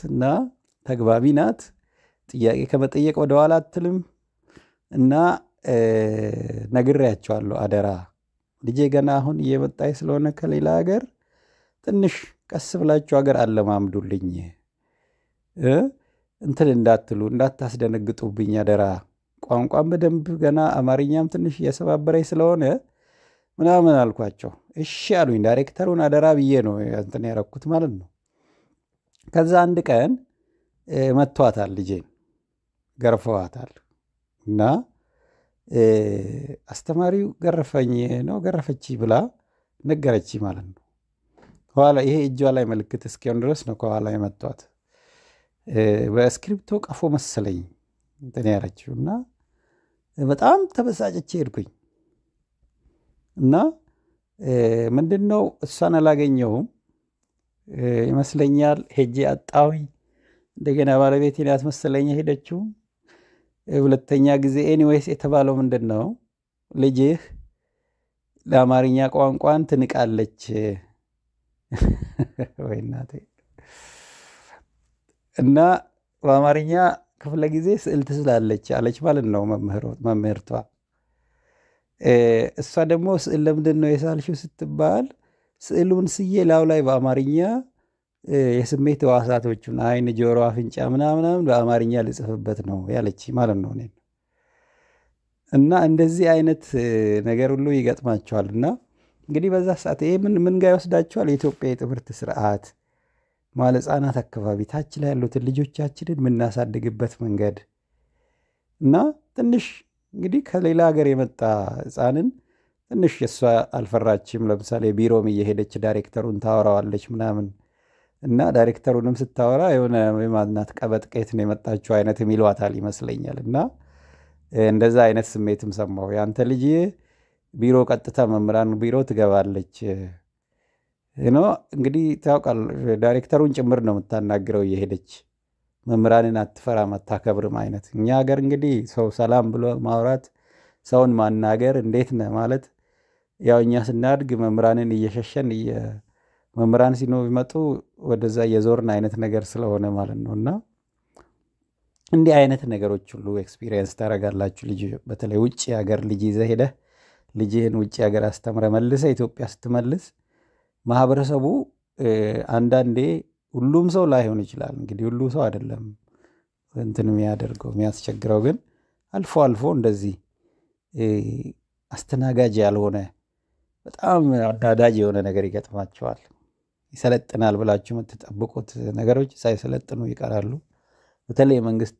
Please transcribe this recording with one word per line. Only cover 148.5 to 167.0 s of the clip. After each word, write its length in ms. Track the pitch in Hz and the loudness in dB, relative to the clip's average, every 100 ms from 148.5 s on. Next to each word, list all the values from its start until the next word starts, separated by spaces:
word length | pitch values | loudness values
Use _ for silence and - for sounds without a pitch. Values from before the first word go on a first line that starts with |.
| 110 110 117 113 | 2 2 2 0
አይነት 240 | 104 107 107 | -2 -2 -4
ነገር 260 | 110 107 | -4 -4
ስለሆነ 400 | 101 117 113 104 101 | -4 -6 -2 -2 -2
ማለት 260 | 101 98 110 | -4 -6 -8
ነው። 140 | 113 | -8
እና 160 | 107 120 208 - _ _ _ _ _ _ _ _ _ _ _ _ _ - | -4 -4 -6 -10 _ _ _ _ _ _ _ _ _ _ _ _ _ 0
እንዲህ 220 | 165 160 | 4 6
አይነት 280 | 147 135 135 | 8 6 2
ነገሮች 420 | 127 104 101 101 - | -4 -4 -2 -4 -8
ሁሉ 160 | 107 101 101 | -14 -8 -8
ኤክስፒሪየንስ 560 | 95 - 117 104 95 | -8 -12 -6 -4 -4
ታደርጋላችሁ። 720 | - 110 104 101 98 98 - 117 | -4 -4 -2 -4 -4 -4 -6 -10
ልጅ 160 | 98 101 - | -8 -8 -10
በተለይ 340 | - 107 110 104 | -12 -10 -4 0
ውጭ 240 | 120 - - | 0 -2 -6
ሀገር 280 | 110 101 104 | -4 -2 -2
ልጅ 180 | 104 101 | -2 -2
ይዘህ 240 | 107 104 113 | -2 0 0
ሄደህ 220 | 113 135 - _ _ _ _ _ | 2 0 -4 _ _ _ _ _
ልጅህን 400 | 107 107 113 113 110 | -6 -2 0 0 -2
ውጭ 180 | 104 - | -4 -2
ሀገር 240 | 104 107 | 0 0
አስተምረ 400 | 107 - 117 110 110 | -2 -6 -6 -2 0
መልሰ 320 | 113 120 135 147 | 0 0 0 0
ኢትዮጵያ 360 | 123 117 - 120 | 0 -4 -6 -14
ስትመልስ 580 | - 120 123 120 175 - _ _ _ _ _ _ _ 117 | -10 -4 -4 -2 -6 -8 _ _ _ _ _ _ _ -2
ማህበረሰቡ፣ 580 | 120 131 139 135 143 139 269 - _ _ - | 2 4 2 0 -2 -2 -2 -6 _ _ -6
እ፣ 100 | 120 110 107 113 - | -2 0 -2 -4 -2
አንዳንዴ 500 | 117 120 127 123 117 147 165 - _ _ | 0 2 2 2 0 -2 -4 -8 _ _
ሁሉም 320 | 123 131 160 175 | -4 2 2 2
ሰው 160 | 185 170 | 2 2
ላይሆን 340 | 127 110 107 | 2 2 -2
ይችላል። 340 | 101 - - | -6 -10 -12
እንግዲህ 300 | - 107 104 | -12 -10 -6
ሁሉ 160 | 113 120 131 | -6 -2 -2
ሰው 120 | 143 | -2
አይደለም 420 | 117 104 117 110 107 104 _ _ _ _ _ _ _ | -2 -4 -10 -12 -14 -18 _ _ _ _ _ _ _
እንትን 320 | 120 110 104 | -10 -6 -2